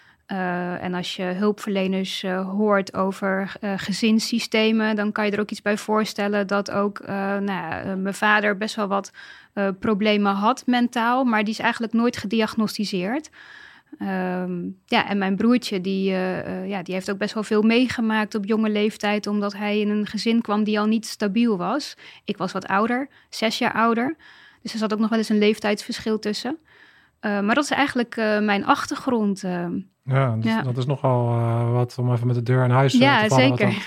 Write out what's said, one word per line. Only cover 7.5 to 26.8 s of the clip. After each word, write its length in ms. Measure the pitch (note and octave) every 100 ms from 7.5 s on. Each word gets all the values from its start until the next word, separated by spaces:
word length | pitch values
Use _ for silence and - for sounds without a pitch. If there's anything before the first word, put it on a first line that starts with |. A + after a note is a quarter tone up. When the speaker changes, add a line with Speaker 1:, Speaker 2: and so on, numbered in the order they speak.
| F#3 E3 F#2
Speaker 1:
eh, 120 | -
mijn 200 | F#3+ G3
vader 440 | G3 G#3+ G#3+ G#3 G3
best 180 | G#3+ A3+
wel 120 | G3+
wat, 240 | G3 F#3+ - - - -
eh, 140 | G#3 G3 F#3+
problemen 540 | A3+ G3+ G#3+ G#3 G3+
had 300 | G3 G#3+ C4 -
mentaal, 580 | B3 A#3+ B3 A3+ B3+
maar 200 | B3+ G#3+
die 100 | G#3+
is 60 | G#3+
eigenlijk 340 | A#3 A#3 A3+
nooit 240 | A3+ A#3+ -
gediagnosticeerd. 1120 | G3 A3+ A3 - G#3 - G3 F#3+ F#3 C#4+ - - - - - - - -
Ehm, 560 | G3+ F#3+ F#3 F3+ F3+ F3 F#3 F#3+ -
ja, 220 | A#3 -
en 80 | G3+
mijn 180 | F#3+ G3
broertje, 460 | A3+ B3 - G3
die, 300 | F#3 F#3+ F#3+
eh, 280 | F#3+ F#3 F3+ - F#3
eh, 80 | F#3+
ja, 140 | G3+
die 100 | F3
heeft 180 | F#3 F#3
ook 60 | G3
best 160 | G#3
wel 100 | A3+
veel 180 | G#3 G#3+
meegemaakt 760 | A3 A#3 B3 - A3 A3 G#3+ A3
op 100 | G3
jonge 240 | A3 A3
leeftijd, 580 | G#3 G#3+ - G#3 G#3+ G#3
omdat 260 | G#3 G3+
hij 260 | G3+ G#3 G#3+
in 100 | G#3
een 160 | G#3 G#3
gezin 340 | G#3 A#3 A3+
kwam 220 | A3 G#3
die 160 | G#3+ G#3+
al 60 | G#3+
niet 200 | A3 -
stabiel 500 | - G#3 G#3 A#3+ F#3+
was. 400 | F3+ C#4 - - - - -
Ik 120 | G3+
was 140 | F#3
wat 160 | F#3 -
ouder, 400 | G3 A3+ B3 C#4+ _ _
zes 280 | - A3+ -
jaar 160 | B3
ouder. 420 | - A#3 A3+ B3+ D#4+ - - - _
Dus 120 | G#3
er 40 | A3
zat 140 | G#3+
ook 60 | G#3+
nog 100 | A3
wel 80 | A3+
eens 120 | G#3+
een 80 | G#3+
leeftijdsverschil 800 | G#3 A3 G#3+ G#3 - - A3+ G#3+
tussen. 380 | G#3+ G#3 B3 D#4+ _ _